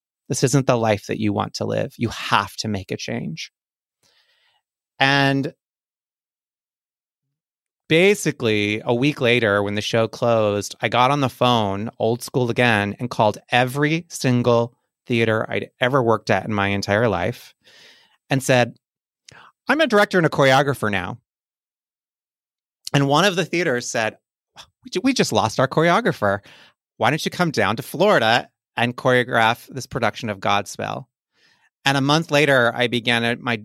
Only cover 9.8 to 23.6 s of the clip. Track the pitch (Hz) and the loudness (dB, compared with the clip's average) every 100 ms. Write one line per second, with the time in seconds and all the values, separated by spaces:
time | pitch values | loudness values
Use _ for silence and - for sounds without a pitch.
9.8 | - 113 113 - 120 113 107 101 - - | -2 -2 -2 -2 0 2 2 0 -4 -6
10.8 | 117 117 127 143 131 - 123 120 101 98 | -2 2 2 2 -2 0 2 2 0 -4
11.8 | 110 - 110 123 - 135 123 117 123 107 | -8 -4 -4 -4 -4 -4 -2 0 2 2
12.8 | 101 - 123 - 107 101 - 123 127 135 | -2 -6 -8 0 0 0 -2 0 0 0
13.8 | 147 160 165 - 135 123 120 117 117 _ | -2 -2 -8 -4 0 2 2 2 0 _
14.8 | _ _ - 117 113 110 - 107 - - | _ _ -4 0 0 0 -2 -6 -8 -2
15.8 | 127 139 117 107 - 98 101 104 98 101 | 0 2 2 0 0 -2 0 -2 -2 -2
16.8 | 98 104 120 90 95 - - _ _ - | 0 0 0 0 -4 -8 -16 _ _ -20
17.8 | - _ _ _ - 139 - 127 117 - | -20 _ _ _ -4 -4 2 2 2 -4
18.8 | _ _ _ _ - - - _ - 285 | _ _ _ _ -20 -20 -20 _ -2 0
19.8 | 302 208 208 185 151 - 135 131 139 127 | 2 2 2 2 0 2 4 4 2 -2
20.8 | 107 98 90 117 _ _ _ _ _ _ | -2 -4 -6 -12 _ _ _ _ _ _
21.8 | _ _ _ _ _ _ _ _ _ _ | _ _ _ _ _ _ _ _ _ _
22.8 | - 143 139 147 196 180 165 170 | -4 -2 2 4 4 0 -4 -2